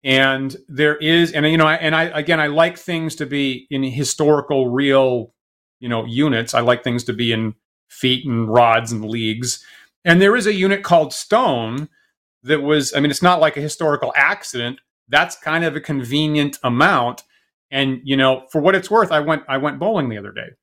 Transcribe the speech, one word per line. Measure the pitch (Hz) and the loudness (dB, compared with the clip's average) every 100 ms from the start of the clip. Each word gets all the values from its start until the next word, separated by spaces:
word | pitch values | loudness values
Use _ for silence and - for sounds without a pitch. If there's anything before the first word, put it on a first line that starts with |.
And | 139 131 135 135 135 135 _ | 2 2 2 0 -6 -10 _
there | 135 151 147 | 0 0 0
is, | 156 165 165 | 2 2 2
and, | 156 151 | 2 2
you | 165 | 4
know, | 156 | 2
I, | 160 | 2
and | 160 160 | 0 0
I, | 165 | -2
again, | 160 151 165 | -4 -2 0
I | 147 | 0
like | 147 170 175 | 2 2 0
things | - 165 160 - | -8 -6 -6 -8
to | 143 | -6
be | 143 139 127 - | -4 -4 -4 -8
in | 139 | -6
historical, | 135 127 135 - 151 147 - 139 127 | -4 -4 -6 0 2 2 2 0 0
real, | 123 139 135 131 123 107 _ _ _ _ _ | 0 2 4 4 0 -6 _ _ _ _ _
you | 123 | -6
know, | 117 113 | -6 -4
units. | 117 151 113 113 117 | 0 0 0 0 0
I | |
like | 117 123 | 2 0
things | - 120 | 0 -4
to | 120 | -4
be | 110 120 | -4 -2
in | 113 110 107 _ _ _ | -2 -4 -8 _ _ _
feet | - 131 127 147 | -4 -2 -2 -2
and | 117 110 | -4 2
rods | 117 117 113 113 | 4 6 4 0
and | 113 107 | -8 -6
leagues. | 117 110 110 123 - - - _ _ | -4 -4 -4 -6 -8 -12 -20 _ _
And | 175 170 | 2 4
there | 196 240 | 6 4
is | 202 | 0
a | 202 | 0
unit | 190 196 | 0 0
called | 196 175 156 | 2 2 2
stone | - - 220 247 127 113 123 151 _ _ _ _ _ | -6 0 0 2 -2 -4 -6 -10 _ _ _ _ _
that | 123 151 | -2 -2
was, | 143 151 135 143 | 2 0 0 0
I | |
mean, | 147 | -2
it's | 139 | 2
not | 180 175 | 2 4
like | 156 147 | 2 0
a | |
historical | 147 - 160 147 151 143 | -8 -4 -2 -2 -2 0
accident. | 143 196 - 123 120 135 _ _ _ | 0 0 -8 -6 -6 -8 _ _ _
That's | 143 175 - | 0 0 -4
kind | - 165 | -4 -2
of | 165 147 | -2 -6
a | |
convenient | 151 143 120 143 151 151 143 - | -6 -6 -4 -2 0 0 -2 -4
amount. | 131 120 165 160 120 120 _ _ _ _ _ | -2 2 2 2 -2 -6 _ _ _ _ _
And, | 135 135 127 | -4 -2 -4
you | 135 135 | -2 2
know, | 131 131 - | 2 2 -2
for | 156 | 0
what | 151 | 2
it's | 190 185 | 2 2
worth, | 220 202 | 2 2
I | 151 | 0
went, | 147 151 - | 0 -2 -2
I | 135 | -4
went | 147 139 | -4 -4
bowling | 180 214 131 | -2 -2 -4
the | 107 | -6
other | 101 | -12
day. | 101 - 123 | -12 -14 _